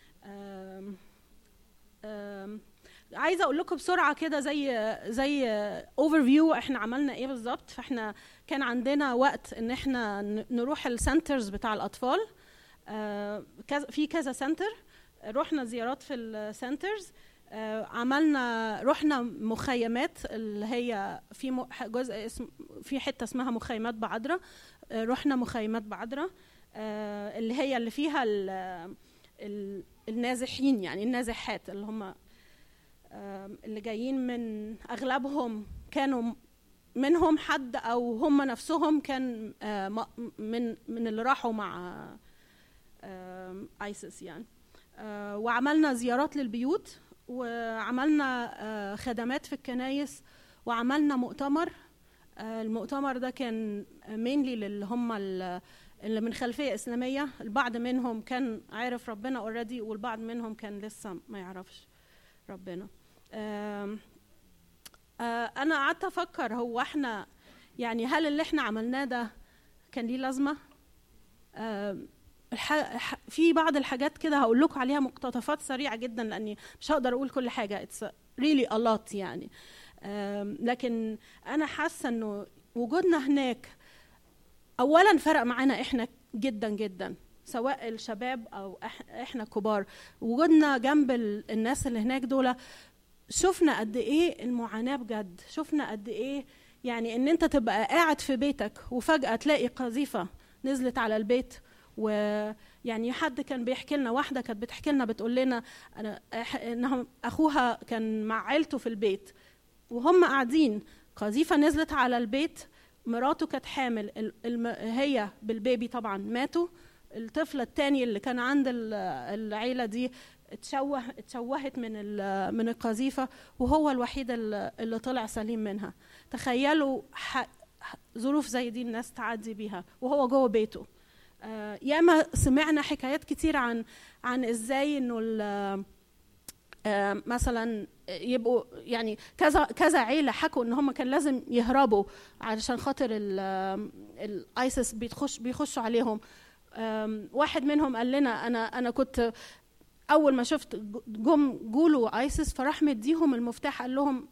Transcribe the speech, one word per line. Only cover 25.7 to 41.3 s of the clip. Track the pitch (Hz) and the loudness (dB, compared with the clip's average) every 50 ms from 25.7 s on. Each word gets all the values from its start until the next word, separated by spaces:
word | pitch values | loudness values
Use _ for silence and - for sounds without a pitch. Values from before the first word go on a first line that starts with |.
| 220 233 208 | -2 -2 -4
بعدرة، | 214 202 175 208 233 269 277 311 381 370 - - _ - - - _ - | -6 -8 -8 -8 -6 -4 -4 -4 -6 -6 -10 -20 _ -20 -20 -20 _ -14
آه، | - 220 220 208 214 214 208 208 208 202 208 - 220 | -10 -8 -6 -6 -6 -6 -6 -6 -6 -8 -8 -6 -4
اللي | 226 226 240 | -2 -2 0
هي | 269 285 277 269 | 0 0 2 0
اللي | 240 233 226 | 0 0 -2
فيها | - - 285 311 285 311 254 | -2 -2 -2 0 0 0 2
ال-، | 220 208 202 196 190 190 190 185 185 185 175 165 180 - - - _ _ _ - _ _ - | 2 0 0 -2 -4 -6 -6 -6 -8 -8 -10 -12 -14 -16 -18 -20 _ _ _ -20 _ _ -14
ال-، | - 208 202 208 202 196 202 190 - - _ _ _ - | -12 -10 -8 -8 -8 -8 -10 -10 -12 -16 _ _ _ -8
النازحين، | 220 233 240 240 254 240 247 254 - - 262 277 269 214 185 | -4 -2 -2 -2 -2 -2 -4 -6 -4 0 2 4 4 2 0
يعني | 165 131 185 208 | -2 -4 -2 -2
النازحات | 240 254 240 214 220 226 - - - 214 175 - - | -2 0 -2 -2 -4 -6 -6 -6 -6 -6 -8 -8 -10
اللي | 185 196 202 | -12 -10 -8
هم، | 214 214 220 208 190 - - _ - - - - - - _ - - _ _ _ _ _ _ _ - - | -8 -8 -8 -8 -10 -12 -16 _ -20 -20 -20 -20 -20 -20 _ -20 -20 _ _ _ _ _ _ _ -20 -18
آم، | 208 202 202 196 196 196 196 202 - - | -16 -14 -12 -12 -12 -14 -14 -16 -14 -12
اللي | 220 214 214 | -10 -10 -8
جايين | 202 226 220 214 233 262 269 262 254 | -6 -6 -6 -4 -4 -2 -2 -2 -2
من | 247 240 240 233 226 214 214 214 214 226 202 - - | -2 -2 -4 -4 -6 -6 -6 -8 -8 -10 -12 -10 -10
أغلبهم | 240 226 269 254 254 277 247 277 285 285 254 240 226 214 208 - - - - - | -8 -4 -2 0 0 0 -2 -2 -2 -2 -2 -4 -4 -8 -10 -12 -14 -16 -14 -6
كانوا | - 311 277 269 269 247 226 | -2 0 0 2 0 0 -2
م-، | 233 214 - - _ _ _ _ _ _ _ _ _ - | -4 -6 -8 -12 _ _ _ _ _ _ _ _ _ -4
منهم | 240 262 277 339 339 330 320 311 311 | 0 2 4 6 6 6 6 4 4
حد | - - 302 311 269 247 226 | 2 0 0 0 -2 -4 -6
أو | 277 - 226 233 247 247 240 233 | -6 -2 -2 0 0 0 0 0
هم | 220 277 311 285 277 277 | 0 4 4 6 6 4
نفسهم | 269 240 226 - - 320 330 311 302 311 294 | 2 -2 -4 -2 -2 0 2 4 4 4 2
كان، | 262 - 269 262 262 254 240 220 220 208 - - - | 2 0 -2 -2 -2 -4 -6 -6 -10 -12 -12 -10 -8
آه، | 214 214 202 190 196 | -6 -4 -4 -4 -4
م-، | 208 220 233 - - - 240 220 - - | -4 -4 -6 -6 -8 -10 -12 -10 -10 -8
من، | 214 214 226 233 247 233 220 - - - | -6 -4 -4 -2 -2 -4 -4 -8 -10 -8
من | 226 233 233 | -6 -4 -2
اللي | 226 214 214 233 | -2 -2 0 0
راحوا | 254 | 0